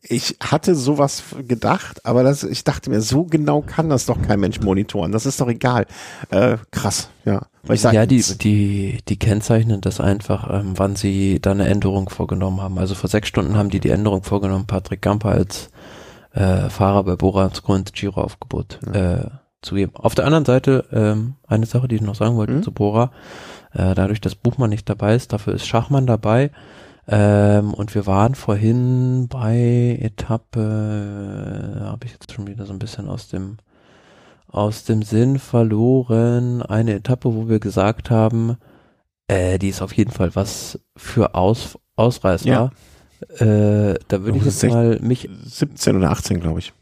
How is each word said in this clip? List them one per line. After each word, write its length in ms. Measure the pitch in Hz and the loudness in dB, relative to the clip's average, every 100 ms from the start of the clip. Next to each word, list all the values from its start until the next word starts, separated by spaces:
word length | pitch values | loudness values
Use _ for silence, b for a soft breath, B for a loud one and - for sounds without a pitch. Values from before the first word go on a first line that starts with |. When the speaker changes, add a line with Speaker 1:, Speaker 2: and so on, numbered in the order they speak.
Speaker 1:
ich 340 | - 120 - - | -4 -4 -4 -8
hatte 320 | - 151 - | -2 0 2
sowas 460 | 165 127 147 139 - | 2 2 2 0 0
f-, 280 | - - 123 | -12 -14 -4
gedacht, 560 | 117 113 185 - - | -2 0 -2 -4 -10
aber 200 | - 123 | 0 2
das, 200 | 127 143 | 4 2
ich 180 | - - | -4 -4
dachte 280 | - 135 - | -4 -4 -2
mir, 100 | 110 | -2
so 240 | 110 135 | 0 0
genau 380 | 175 156 151 147 | 0 0 2 0
kann 260 | 147 - 160 | -2 -4 0
das 160 | 131 | 0
doch 160 | - 120 | 0 -2
kein 180 | - 104 | 0 2
Mensch 220 | 95 - | 0 0
monitoren. 520 | 107 95 107 104 85 | 0 0 0 -4 -2
Das 120 | 107 | -2
ist 160 | 135 - | -2 -2
doch 80 | 123 | -2
egal. 380 | 117 127 123 - B B B B | 0 0 0 -2 B B B B
Äh, 300 | 92 123 113 - | 2 2 0 -6
krass, 380 | - 104 - - _ | -6 -4 -4 -8 _
ja. 220 | - 101 - _ | -2 -2 -4 _
Weil 140 | - 107 | -2 2
ich 40 | |
sag, 140 | 120 | 4
Speaker 2:
Ja, 100 | 110 | 4
die, 140 | 110 127 | 6 4
Speaker 1:
s- 180 | - 95 | 2 -2
Speaker 2:
die, 600 | 107 104 101 101 98 117 - | 2 2 2 0 -4 -6 -6
die 100 | 98 | -2
kennzeichnen 600 | 117 104 - 113 113 101 | 0 0 2 2 2 0
das 180 | 95 95 | -2 0
einfach, 520 | - 98 - 101 101 | 0 0 -2 -4 -2
ähm, 220 | 98 101 92 | -4 -4 -2
wann 180 | 98 | -2
sie 460 | 98 101 98 98 95 | 0 -2 0 0 2
da 120 | 98 | 0
eine 160 | 98 98 | 2 2
Änderung 420 | 101 98 98 95 | 2 2 0 -4
vorgenommen 500 | - 87 95 92 95 | -6 -4 -2 -2 -2
haben. 180 | 95 92 | -4 -4
Also 160 | 95 | -4
vor 140 | 95 - | -2 -2
sechs 200 | 104 - | -2 0
Stunden 280 | - 80 104 | -2 0 0
haben 140 | 101 | 2
die 100 | 98 | 0
die 80 | - | 2
Änderung 360 | - 107 95 | 2 2 0
vorgenommen, 420 | 98 101 98 95 101 | -2 -2 0 -2 -2
Patrick 340 | 92 95 98 | -6 -4 -4
Gamper 300 | 95 104 104 | 0 0 2
als, 400 | - 95 - - B B B B B B | 0 0 -6 -16 B B B B B B
äh, 360 | - 95 92 95 | -2 2 2 0
Fahrer 360 | - 98 101 | 0 2 4
bei 120 | 95 90 | 2 0
Bora 280 | 92 98 | 2 2
Hansgrohe 340 | 95 - - 98 | 0 -2 -2 -2
ins 140 | 92 | -2
Giro-Aufgebot, 840 | - 101 98 104 - - - 87 - | -6 -6 -4 -6 -6 -8 -8 -8 -10
Speaker 1:
Ja. 300 | - 101 90 | -4 -2 0
Speaker 2:
äh, 160 | 87 - 135 _ _ | 0 -4 -12 _ _
zu 140 | - 98 | -6 -2
geben. 180 | 98 | -2
Auf 220 | - - - | 0 0 2
der 100 | - | 4
anderen 180 | 160 | 4
Seite, 420 | 139 127 131 131 - | 4 2 4 2 0
ähm, 460 | 113 107 107 117 135 _ | 0 2 2 -4 -8 _
eine 200 | 113 113 | 0 2
Sache, 200 | 123 127 | 0 0
die 80 | |
ich 80 | 110 | -2
noch 140 | 104 107 | -2 0
sagen 200 | 110 117 | 0 2
wollte 180 | 107 | 0
Speaker 1:
Mhm. 80 | 131 | -2
Speaker 2:
zu 80 | 220 | -2
Bora, 400 | - 104 110 123 B B B B B B | 0 2 2 0 B B B B B B
äh, 220 | - 92 | -2 0
dadurch, 260 | 95 95 107 | 2 2 0
dass 140 | - | -4
Buchmann 360 | 95 120 - 117 | -2 -2 0 0
nicht 180 | 104 - | 0 -4
dabei 260 | 101 104 | -2 2
ist, 180 | 117 - | 2 0
dafür 220 | 104 - | -6 -4
ist 120 | 95 - | -6 -2
Schachmann 400 | 117 120 139 127 | -2 2 2 2
dabei. 440 | 110 110 113 143 B B B B B - | 2 2 2 0 B B B B B -2
Ähm, 680 | 104 104 104 101 104 104 | 2 4 6 6 4 2
und 200 | - 104 | -4 -4
wir 120 | 107 98 | -4 0
waren 280 | 95 113 | 2 2
vorhin 960 | 135 - 104 110 120 123 127 127 127 123 | 0 -2 0 2 2 2 0 0 0 -4
bei 680 | 127 110 120 120 120 120 120 | -4 -2 2 2 2 2 0
Etappe, 1800 | 107 - - 113 _ 117 107 107 107 107 101 101 98 101 101 101 104 104 | -4 -6 -6 -6 _ -4 -2 -2 -4 -6 -8 -10 -10 -10 -10 -10 -10 -10
äh, 40 | |
hab 200 | 104 110 | -10 -10
ich 80 | 117 | -12
jetzt 200 | - - | -18 -18
schon 140 | - 101 | -14 -12
wieder 180 | 101 | -12
so 80 | 98 | -12
ein 60 | 98 | -10
bisschen 300 | 101 - 101 | -10 -10 -10
aus 200 | 98 - | -10 -10
dem, 280 | 95 95 110 b b b b b b b b b | -10 -10 -14 b b b b b b b b b
aus 360 | - 104 104 | -2 -2 -4
dem 180 | - 113 | -2 -2
Sinn 380 | 107 110 123 135 | 0 2 2 2
verloren, 1200 | - 120 113 107 120 131 120 113 117 120 123 123 | 0 0 2 2 2 2 2 2 2 2 0 -4
eine 320 | - 110 113 | -2 0 0
Etappe, 400 | 101 107 127 131 | -2 -2 0 0
wo 140 | 110 113 | -2 0
wir 100 | 110 | 0
gesagt 520 | 101 98 98 110 - | 0 0 0 0 0
haben, 460 | 113 110 113 113 123 b b b b b _ - | 2 4 2 -2 -4 b b b b b _ -2
äh, 320 | 98 92 92 | 0 2 0
die 100 | 98 | -2
ist 140 | 92 | -4
auf 100 | 95 | -6
jeden 200 | - 101 | 0 -2
Fall 220 | - 90 95 | 0 -2 0
was 420 | 101 - - - _ _ | -4 -6 -12 -16 _ _
für 380 | - - 104 | -4 0 0
Aus-, 420 | - 92 117 - - _ - | 2 0 0 -4 -16 _ 0
Ausreißer. 520 | 117 123 98 87 123 | 0 2 -2 0 0
Speaker 1:
Ja. 220 | 127 127 b b b b b - - | 0 0 b b b b b -20 0
Speaker 2:
Äh, 600 | 110 104 104 104 104 92 - | 4 4 4 4 2 -2 -2
da 160 | 101 | -4
würde 160 | 101 127 | 0 0
ich 60 | |
Speaker 1:
Oh, 20 | 135 | 0
Speaker 2:
jetzt 140 | 98 | 2
Speaker 1:
sech-, 120 | - | 2
Speaker 2:
mal 280 | 117 117 113 | 4 4 2
mich 280 | - 127 - - | 0 -2 -4 -18
Speaker 1:
siebzehn 520 | 120 - 147 - - 98 | -18 -6 -6 -2 0 2
oder 140 | 87 | 2
achtzehn, 300 | - - 90 | 0 -2 -4
glaub 180 | 87 80 | -2 -4
ich. 140 | - _ | -8 _